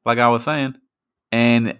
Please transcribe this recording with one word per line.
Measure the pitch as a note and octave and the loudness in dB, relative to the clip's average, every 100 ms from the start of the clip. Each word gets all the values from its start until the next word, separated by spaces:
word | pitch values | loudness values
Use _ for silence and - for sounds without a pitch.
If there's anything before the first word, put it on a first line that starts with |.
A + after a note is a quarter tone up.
| - | -4
like | A#2 | 0
I | A#2+ | 2
was | A#2 | 2
saying, | D3 D3+ C3+ C3 _ _ _ _ - | -2 -4 -6 -10 _ _ _ _ -6
and | A#2 A#2 A#2 A2+ - | 0 2 2 0 -2